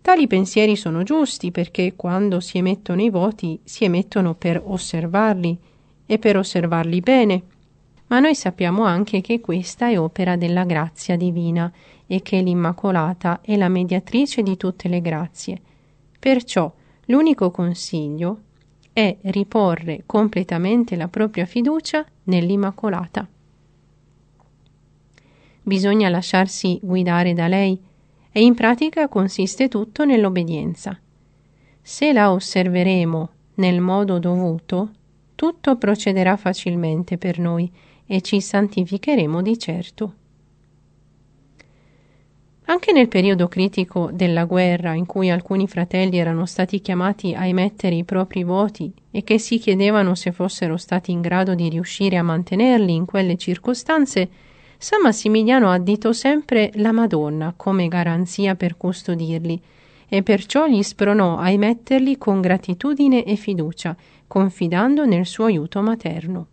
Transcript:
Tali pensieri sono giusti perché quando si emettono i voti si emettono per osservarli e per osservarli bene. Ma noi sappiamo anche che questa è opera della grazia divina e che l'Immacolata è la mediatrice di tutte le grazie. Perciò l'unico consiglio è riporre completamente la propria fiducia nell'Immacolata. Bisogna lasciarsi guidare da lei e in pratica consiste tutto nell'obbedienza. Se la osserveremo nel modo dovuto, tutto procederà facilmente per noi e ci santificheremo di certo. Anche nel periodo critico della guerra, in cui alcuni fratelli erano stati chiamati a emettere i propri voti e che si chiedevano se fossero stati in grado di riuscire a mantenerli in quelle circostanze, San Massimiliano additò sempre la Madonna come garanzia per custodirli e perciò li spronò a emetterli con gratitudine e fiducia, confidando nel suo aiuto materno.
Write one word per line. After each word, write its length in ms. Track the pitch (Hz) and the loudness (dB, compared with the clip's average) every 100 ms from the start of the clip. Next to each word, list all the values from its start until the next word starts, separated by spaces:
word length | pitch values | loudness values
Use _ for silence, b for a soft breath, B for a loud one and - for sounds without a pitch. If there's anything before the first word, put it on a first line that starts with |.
Tali 240 | - 359 | 4 4
pensieri 500 | 277 190 190 214 214 | 4 2 2 2 2
sono 280 | 208 180 165 | 2 -2 -4
giusti 480 | 190 311 277 - 180 | 0 0 0 -2 -6
perché 420 | 175 170 - 180 | -4 -4 -2 -4
quando 440 | - 175 185 208 175 | -4 -4 -2 0 -2
si 180 | 175 185 | -2 -2
emettono 440 | 180 202 - 180 | 0 -2 -4 0
i 80 | 226 | 0
voti 480 | 190 196 220 170 160 | 0 -2 -2 -8 -8
si 220 | - - | -14 -2
emettono 480 | 202 175 190 202 180 | 0 0 0 0 0
per 280 | 160 175 170 | -2 -2 -4
osservarli 920 | - 185 - 165 165 196 220 190 170 175 b b b b - | -4 -8 -6 -6 -2 0 0 0 -2 -4 b b b b -4
e 100 | 214 | 0
per 200 | 220 196 | 2 2
osservarli 640 | 190 180 170 165 165 180 | 0 -2 0 -2 0 -2
bene. 420 | 175 262 220 180 180 _ _ _ _ _ _ | 2 4 4 0 -4 _ _ _ _ _ _
Ma 120 | 247 | 2
noi 140 | 302 | 4
sappiamo 480 | 285 190 175 175 190 | 2 -2 -2 -2 2
anche 380 | 220 175 208 196 | 2 0 0 -4
che 180 | 185 233 | -2 -4
questa 500 | 233 175 175 - 240 | -2 -4 -6 -4 0
è 100 | 208 | 0
opera 360 | 160 - 180 | -2 -2 -2
della 280 | 180 175 175 | 0 0 0
grazia 500 | 180 160 165 - - | 0 -2 -4 -8 -4
divina 560 | 175 180 170 170 170 170 b b b _ | -2 0 -2 -2 -2 -4 b b b _
e 140 | 185 | -6
che 200 | - 190 | -2 0
l'Immacolata 1000 | 185 175 170 175 202 180 160 175 180 175 | 0 0 -2 -2 -2 0 -2 -2 -4 -4
è 140 | - | -2
la 140 | 208 180 | 0 2
mediatrice 720 | 185 180 180 - 240 285 - | 0 0 -4 -2 -2 0 0
di 160 | 196 185 | -2 -2
tutte 320 | 185 - 180 | -4 -6 -4
le 120 | 180 | -2
grazie. 600 | 170 156 170 - - 185 b b b b b _ | -2 -4 -6 -10 -12 -12 b b b b b _
Perciò 540 | 269 254 240 185 156 _ b b | 2 2 2 -2 -2 _ b b
l'unico 460 | - 262 320 285 180 | 0 4 4 4 0
consiglio 880 | 175 175 170 - 165 151 151 170 214 _ _ _ _ _ | 0 -4 -4 -6 -6 -4 -4 -6 -6 _ _ _ _ _
è 240 | - 208 - | -2 0 -2
riporre 840 | 190 202 196 226 196 165 165 151 | -4 -4 0 2 2 0 -6 -10
completamente 880 | - 208 214 180 180 170 185 240 233 175 | -2 0 0 -2 -4 -2 0 0 0 -4
la 100 | 165 | -6
propria 380 | 208 214 - | -2 -2 -2
fiducia 580 | - 247 240 311 - 302 311 _ | -4 -2 0 -2 -2 -4 -6 _
nell'Immacolata. 1000 | - 180 175 202 196 196 214 175 170 - 190 _ _ _ _ _ _ _ _ _ _ _ _ _ _ _ _ _ _ b b b b b | -2 0 2 0 -2 -4 -4 -4 -6 -8 -10 _ _ _ _ _ _ _ _ _ _ _ _ _ _ _ _ _ _ b b b b b
Bisogna 480 | - 190 202 214 196 | -2 0 2 4 2
lasciarsi 680 | 175 180 185 190 - 190 180 | 0 0 0 0 -2 -4 -4
guidare 520 | 190 185 180 175 175 | -2 -2 2 2 2
da 140 | 170 170 | 0 0
lei 320 | 190 196 185 b b b b b | 2 0 -2 b b b b b
e 80 | 208 | 4
in 120 | 233 | 6
pratica 520 | 233 226 240 311 320 294 | 6 2 2 0 0 0
consiste 640 | 208 190 - 190 - 269 | 0 -2 -2 -4 0 -2
tutto 340 | 214 220 - | -2 -6 0
nell'obbedienza. 960 | 294 240 202 180 165 156 156 165 - 180 _ _ _ _ b b b b | 2 4 2 0 -2 -4 -6 -8 -12 -14 _ _ _ _ b b b b
Se 300 | - - 302 | -18 -2 2
la 200 | 254 208 | 4 4
osserveremo 960 | 185 - 190 185 180 180 185 165 160 160 _ _ | 2 0 0 0 2 2 2 0 -2 -6 _ _
nel 240 | - 185 180 | -2 0 2
modo 400 | 180 196 202 180 | 2 0 0 0
dovuto, 720 | 175 180 180 165 - 180 214 - _ _ _ | 0 0 -2 -4 -4 -4 -4 -10 _ _ _
tutto 420 | - 320 339 - 240 | -4 -4 -2 0 0
procederà 580 | 202 208 208 190 185 | 2 0 0 2 2
facilmente 840 | 196 180 185 180 175 165 160 175 175 | 2 -2 -4 -4 -2 -2 -2 -4 -4
per 220 | 185 165 | -4 -2
noi 320 | 170 170 175 b b b | -2 -2 -4 b b b
e 160 | - 190 | -4 -4
ci 200 | - 202 | 0 -2
santificheremo 1000 | 196 202 208 202 175 196 294 277 151 165 | 0 0 0 -2 -4 -4 0 0 0 -2
di 160 | 196 226 | -2 -2
certo. 560 | - 170 175 - 214 - _ _ _ _ _ _ _ _ _ _ _ _ _ _ b b b b b b b b _ _ | -4 -8 -8 -10 -10 -10 _ _ _ _ _ _ _ _ _ _ _ _ _ _ b b b b b b b b _ _
Anche 280 | - 359 - | -2 0 4
nel 160 | 320 240 | 4 6
periodo 400 | 196 190 185 175 | 4 2 2 0
critico 600 | 185 190 190 180 180 170 | 0 -2 -2 -4 -4 -4
della 320 | 175 180 165 | -2 0 0
guerra, 480 | 170 180 180 175 175 | 0 2 2 0 -2
in 120 | 160 | -4
cui 240 | 175 196 185 | -4 -2 0
alcuni 380 | 175 - 196 190 | 0 -2 -2 -2
fratelli 500 | 180 175 185 190 180 | -2 -2 0 0 0
erano 280 | 165 165 | 0 -2
stati 340 | 175 - 185 202 | -4 -4 -2 -2
chiamati 540 | - 180 185 202 185 | -4 -2 -2 -2 -6
a 120 | 156 | -2
emettere 500 | 185 185 202 208 185 | -2 0 0 -2 -2
i 100 | 170 | -2
propri 380 | 170 190 190 190 | -2 -2 -2 -4
voti 500 | 175 185 208 208 165 - _ | -2 0 -2 -4 -12 -12 _
e 120 | 220 | -10
che 160 | 208 220 | 0 0
si 180 | - 226 | 2 -2
chiedevano 580 | 226 190 202 214 190 | 2 2 4 4 2
se 160 | 180 185 | 0 -4
fossero 460 | 175 185 - 170 170 | -4 -4 -2 -4 -4
stati 340 | - 180 - | -2 -4 -2
in 80 | 175 | -4
grado 340 | 175 180 190 | 0 0 0
di 140 | 180 170 | 0 0
riuscire 500 | 165 175 - 196 180 | -2 -6 -2 0 2
a 60 | |
mantenerli 720 | 170 160 175 185 254 240 190 | 0 -2 -2 2 4 4 2
in 120 | 165 | 0
quelle 300 | 175 196 185 | 0 -2 0
circostanze, 920 | 170 - 175 - 240 - 320 269 - - b b b b b | -2 -4 -4 -4 -4 0 0 2 0 -2 b b b b b
San 240 | - 427 | -2 2
Massimiliano 680 | 311 220 214 220 214 262 202 | 4 2 2 2 4 4 4
additò 420 | 180 180 208 226 | 2 0 0 0
sempre 600 | 233 269 302 294 233 208 | 0 0 0 0 0 0
la 160 | 208 214 | 0 0
Madonna 640 | 226 226 160 147 151 160 | 2 0 0 -2 -4 -6
come 320 | 175 - 190 170 | -4 -2 0 0
garanzia 680 | 180 170 165 180 - 196 | 0 0 -2 -4 -2 -2
per 220 | 190 175 170 | 0 -4 -2
custodirli 840 | 180 180 - 175 160 165 165 175 b b b b b | -6 -6 -6 -4 -4 -4 -4 -6 b b b b b
e 160 | 196 | -2
perciò 420 | 196 196 - 285 | 2 0 2 0
li 160 | 311 220 | 4 2
spronò 560 | 202 - 202 208 180 165 | 0 0 2 4 2 0
a 140 | 180 | 0
emetterli 680 | 202 208 233 - 269 262 269 | 2 2 -2 0 0 2 0
con 240 | - 196 | 0 0
gratitudine 840 | 180 185 - 175 277 285 285 247 | 2 0 -2 -4 -4 2 4 4
e 120 | - | 2
fiducia, 600 | 208 - 185 156 - 170 165 b b | -4 -2 -4 -4 -6 -8 -8 b b
confidando 800 | _ 190 196 - 175 175 247 294 | _ 0 0 0 -2 2 2 2
nel 200 | 277 175 | 2 2
suo 200 | 180 - | 0 0
aiuto 360 | 220 175 160 202 | 0 0 -2 -2
materno. 640 | 214 226 170 165 160 180 160 | -2 -2 -4 -6 -8 -8 -10